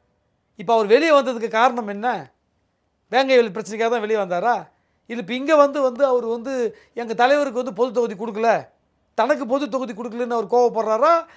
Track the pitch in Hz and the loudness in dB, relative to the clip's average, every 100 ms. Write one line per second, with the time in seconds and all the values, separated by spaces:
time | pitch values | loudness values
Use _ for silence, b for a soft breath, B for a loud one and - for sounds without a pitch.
0 | _ _ _ _ _ - 190 226 202 247 | _ _ _ _ _ -10 0 2 4 4
1 | 330 294 254 233 214 220 254 240 208 202 | 6 4 2 -4 -2 2 2 0 -8 -6
2 | 240 208 139 _ _ _ _ _ _ _ | -4 -6 -8 _ _ _ _ _ _ _
3 | - 233 269 254 226 180 185 214 226 233 | -4 0 4 4 4 -2 -8 -2 -2 0
4 | 208 220 185 175 220 214 156 _ _ _ | 0 -2 -2 -2 0 -2 -4 _ _ _
5 | - 233 180 247 285 311 285 294 262 240 | -12 -10 -6 -6 2 4 4 2 -2 2
6 | 277 247 226 233 233 262 226 - b - | 2 2 -2 -6 -6 -4 -4 -6 b -10
7 | 233 226 247 294 285 233 254 196 254 226 | -6 2 4 4 0 -4 -6 -2 -2 -2
8 | 233 190 220 202 226 180 - _ _ _ | -4 -4 -8 -2 0 0 -2 _ _ _
9 | _ - 233 294 247 277 285 247 247 202 | _ -2 0 0 -2 -4 -2 -6 -6 -10
10 | 240 233 240 233 202 247 240 202 214 220 | -10 -8 -4 -4 0 2 2 0 -2 2
11 | 294 339 330 | 2 2 -2